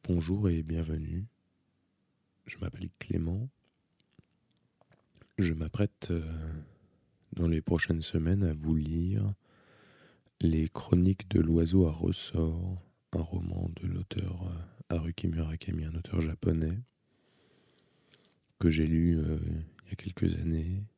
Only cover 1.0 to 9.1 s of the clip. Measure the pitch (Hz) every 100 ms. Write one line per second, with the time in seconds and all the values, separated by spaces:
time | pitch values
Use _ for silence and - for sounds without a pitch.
1 | 78 85 107 _ _ _ _ _ _ _
2 | _ _ _ _ - - 87 - 90 _
3 | - 85 82 95 127 _ _ _ _ _
4 | _ _ _ _ _ _ _ _ _ _
5 | _ _ - - 90 78 80 - 101 _
6 | - 85 80 80 80 78 76 - _ _
7 | _ _ _ - 85 80 - 85 - 82
8 | 78 85 80 98 92 78 78 80 76 82
9 | 85